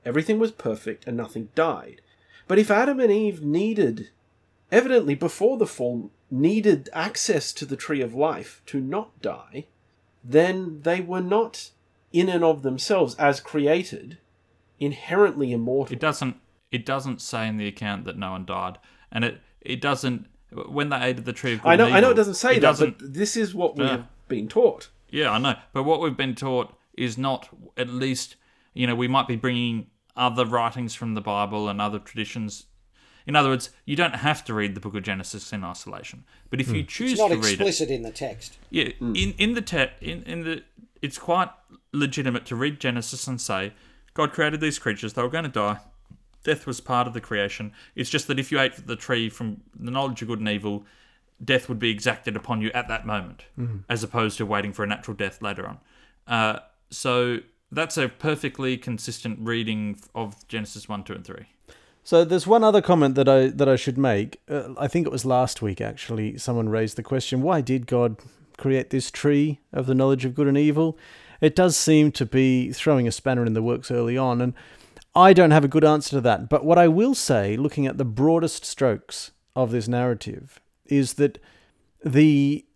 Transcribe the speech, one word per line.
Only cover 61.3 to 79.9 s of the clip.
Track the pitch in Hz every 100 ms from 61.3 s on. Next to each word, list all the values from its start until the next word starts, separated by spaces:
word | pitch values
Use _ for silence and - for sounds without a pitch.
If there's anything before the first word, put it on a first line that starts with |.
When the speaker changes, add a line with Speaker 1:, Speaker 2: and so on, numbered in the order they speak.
| - - _ _ - _ _
Speaker 3:
So | - 165
there's | 165 175 175
one | 226
other | 220 208
comment | - 170 139
that | 131 135
I, | 135 131
that | 139 139
I | 127
should | - 127
make. | 135 101 110 - -
Uh, | 143 113 127
I | 143
think | 175 156
it |
was | 127
last | 127 127 127 -
week, | 107 95
actually, | 110 - - 113 107 -
someone | - 120 110
raised | 110 110 -
the |
question, | 110 131 - 127
"Why | 147 170
did | 123 131 120
God | 123 120 107 - _ _ -
create | 135 131 127
this | 135 -
tree | - 147 143 151 143 _
of | - 131
the |
knowledge | 131 135 135
of | 131
good | 135 139
and | 139
evil?" | 151 151 165 156 - - - -
It | 156 185
does | 180 -
seem | - 156 151
to | - 120
be | 131 131 127 123
throwing | 123 160 139 120
a |
spanner | - 135 123 117
in |
the | 110
works | 113 123 -
early | 123 117 127
on, | 131 120
and | 123 - - - - - -
I | - 185
don't | 180 170
have | 156
a | 143
good | 151
answer | 151 151 - 139
to |
that. | 120 98 117
But | 147
what | 143 170
I | 175
will | 165 247
say, | 262 - 120 98 113
looking | 143 151 135
at | -
the |
broadest | 127 110 147 165 160 -
strokes | - - 131 104 - - - _ _ -
of | 123
this | 120
narrative, | 107